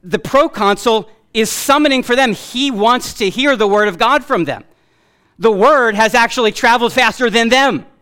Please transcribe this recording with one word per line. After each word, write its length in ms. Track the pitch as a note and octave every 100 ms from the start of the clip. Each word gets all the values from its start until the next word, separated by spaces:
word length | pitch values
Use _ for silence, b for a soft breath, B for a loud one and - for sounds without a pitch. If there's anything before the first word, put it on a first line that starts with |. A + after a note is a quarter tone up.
the 140 | F#3 G#3
proconsul 920 | - C4+ D#4 - G3+ G3+ - A3 F#3+ b b
is 160 | - G#3+
summoning 540 | - - C#4+ D4+ C4
for 100 | A#3+
them. 180 | B3 C4
He 380 | G3+ - A#3+ C#4
wants 440 | A3 G#3+ B3 -
to 140 | - G3
hear 280 | G#3+ C#4 B3+
the 100 | G#3+
word 220 | G#3 G#3
of 100 | E3+
God 260 | A3+ C#4+
from 200 | - A#3+
them. 180 | D#3 A#2 - _ _ _ _ _ _ _
The 100 | F#3+
word 460 | G3+ A3+ D4 A#3+ G#3
has 180 | A3
actually 380 | A#3+ A#3 B3+ A3
traveled 400 | G#3 A#3+ A#3+ A#3
faster 360 | B3 A#3+ - B3
than 200 | A3+ A3+
them. 360 | B3+ C#4 E3+ - _